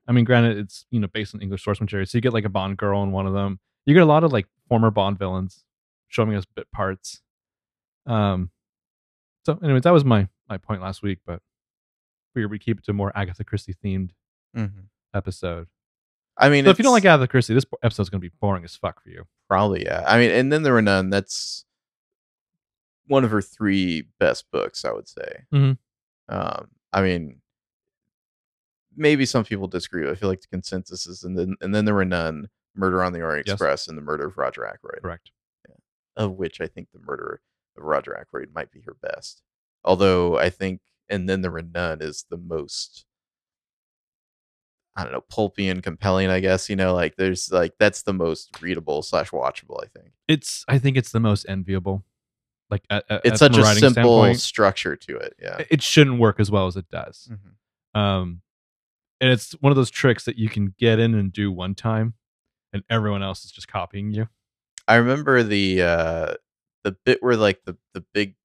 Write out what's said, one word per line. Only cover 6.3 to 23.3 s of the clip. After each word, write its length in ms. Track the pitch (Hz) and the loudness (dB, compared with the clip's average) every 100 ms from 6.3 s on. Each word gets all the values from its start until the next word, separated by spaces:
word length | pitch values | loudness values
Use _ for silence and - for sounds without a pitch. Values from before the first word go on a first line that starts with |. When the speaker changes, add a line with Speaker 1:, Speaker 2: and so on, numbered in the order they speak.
| 104 | -2
Speaker 1:
us 100 | 95 - | -6 -12
bit 160 | - | -12
parts. 500 | - 95 95 - - _ _ _ _ _ _ _ _ - | -6 -6 -6 -12 -20 _ _ _ _ _ _ _ _ -4
Um, 420 | 113 101 92 90 _ _ _ _ _ _ _ _ _ - | -2 0 -2 -4 _ _ _ _ _ _ _ _ _ -4
so, 140 | 156 | -2
anyways, 200 | 160 131 | 0 2
that 100 | 170 | 6
was 100 | 170 | 4
my, 240 | 139 110 98 _ - | 6 4 2 _ -14
my 100 | 98 | -12
point 240 | - 101 | -8 -8
last 220 | 92 95 | -8 -8
week, 160 | 101 90 - | -6 -6 -8
but 160 | 85 _ _ _ _ _ _ _ _ _ | -14 _ _ _ _ _ _ _ _ _
figured 160 | 123 104 | -6 -6
we'd 120 | 104 | -6
keep 180 | - 110 | -6 -6
it 60 | - | -4
to 60 | |
a 20 | 101 | -4
more 160 | 98 101 | -2 -4
Agatha 280 | 95 90 | -6 -8
Christie 320 | - 104 - 92 | -8 -8 -8 -10
themed 280 | 101 95 92 _ _ _ _ 120 | -6 -6 -6 _ _ _ _ -8
Speaker 2:
Mm-hmm. 220 | 104 98 95 _ _ | -8 -10 -20 _ _
Speaker 1:
episode. 540 | 101 95 92 90 85 85 _ _ _ _ _ _ - | -10 -8 -8 -8 -10 -14 _ _ _ _ _ _ 4
Speaker 2:
I 140 | 139 | 4
mean, 140 | 143 139 | 6 6
Speaker 1:
So 60 | |
if 80 | 185 | 6
you 40 | |
don't 120 | 262 240 | 6 6
Speaker 2:
it's 60 | 190 | 8
Speaker 1:
like 80 | |
Agatha 140 | 156 123 | 6 6
Christie, 260 | 127 117 | 2 2
this 120 | 117 - | 2 0
bo-, 120 | - | -2
episode's 260 | 117 - 92 | -2 -2 -4
gonna 100 | 95 | -4
be 100 | 87 - | -8 -4
boring 220 | 101 92 | -2 -2
as 120 | 82 - | -6 -10
fuck 280 | 92 - | -10 -10
for 60 | - | -18
you. 160 | 82 85 _ - | -20 -20 _ 0
Speaker 2:
Probably, 360 | 95 104 90 | 2 2 0
yeah. 200 | - 85 87 | -4 -4 2
I 100 | 113 | 4
mean, 140 | 120 | 6
And 200 | 104 131 | 4 2
Then 120 | 151 | 0
There 100 | 147 | 2
Were 80 | 120 | 4
None, 300 | 107 95 95 | 4 2 2
that's 540 | 98 - - - - - _ _ _ _ _ _ _ _ _ _ _ _ _ - | -2 -4 -8 -12 -14 -18 _ _ _ _ _ _ _ _ _ _ _ _ _ 0
one 180 | 139 | 2
of 60 | |
her 120 | 120 | 2